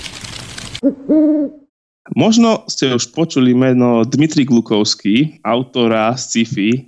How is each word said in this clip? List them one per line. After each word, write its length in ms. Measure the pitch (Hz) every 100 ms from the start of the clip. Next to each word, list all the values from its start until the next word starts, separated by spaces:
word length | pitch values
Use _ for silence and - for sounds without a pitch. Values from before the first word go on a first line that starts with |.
| - - - - - - - - 277 269 - 302 302 302 285 - _ _ _ _ -
Možno 560 | - 180 226 226 220 -
ste 240 | - 135
už 160 | 123 -
počuli 480 | - 160 143 127 123
meno 480 | 131 123 123 117 113
Dmitrij 400 | 131 156 156 123
Glukovský, 960 | 120 113 107 107 - 107 104 151 -
autora 720 | 107 117 131 131 117 110 110
sci-fi 720 | 127 - 117 113 104 101 123